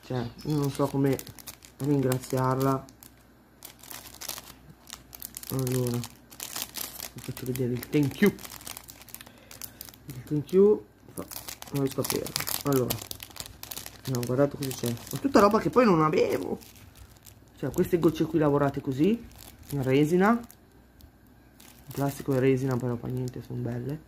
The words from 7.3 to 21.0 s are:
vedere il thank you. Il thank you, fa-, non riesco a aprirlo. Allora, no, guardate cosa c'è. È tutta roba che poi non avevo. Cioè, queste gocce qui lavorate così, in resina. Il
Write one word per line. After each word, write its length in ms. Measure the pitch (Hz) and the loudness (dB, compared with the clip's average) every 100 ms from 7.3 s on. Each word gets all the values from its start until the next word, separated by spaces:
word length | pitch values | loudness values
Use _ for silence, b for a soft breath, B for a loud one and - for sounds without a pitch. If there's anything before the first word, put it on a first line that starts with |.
| - 127 | -8 -6
vedere 260 | 127 123 | -2 -2
il 160 | 123 - | -4 0
thank 320 | 151 139 - | 2 2 4
you. 100 | 202 - - - - - - - - - B B B B B B - - - | 2 2 -14 -16 -14 -16 -18 -20 -20 -20 B B B B B B -20 -18 -14
Il 180 | 127 | -14
thank 280 | - 151 135 | -4 -4 2
you, 340 | 185 202 214 - - - | 6 8 6 -2 -20 -18
fa-, 120 | - - - - - - | -14 -12 -12 -14 -14 -6
non 100 | 143 | -2
riesco 200 | 135 - | -2 -2
a 20 | |
aprirlo. 280 | 123 - - - - - 143 | -2 -2 -4 -6 -4 -2 2
Allora, 300 | 135 123 117 - - - - - - - - - - - | 2 2 -4 -6 -12 -14 -14 -16 -16 -14 -14 -14 -12 -6
no, 140 | 127 | -4
guardate 360 | 120 127 143 - | 0 2 2 0
cosa 140 | 139 | -6
c'è. 240 | 127 120 | -4 -4
È 260 | 117 - - | -4 -8 -6
tutta 200 | 277 240 | 2 6
roba 180 | 202 214 | 6 4
che 140 | 160 | 2
poi 140 | 233 247 | 4 6
non 180 | 165 | 6
avevo. 560 | 156 170 - - - - - - - - - - - - - - | 4 4 2 0 -4 -8 -10 -20 -20 -20 -20 -20 -20 -20 -20 -8
Cioè, 120 | 139 | -4
queste 260 | - 180 175 | 0 2 4
gocce 280 | 160 160 160 | 4 2 0
qui 120 | 160 | 4
lavorate 440 | 147 143 139 - | 4 4 2 0
così, 380 | 139 131 170 233 - - - - - | -4 2 2 2 -4 -18 -20 -20 -8
in 120 | 143 | -2
resina. 500 | 131 135 151 180 202 | 2 4 6 6 6
Il 1600 | 233 - - - - - - | 4 -2 -20 -20 -20 -20 -20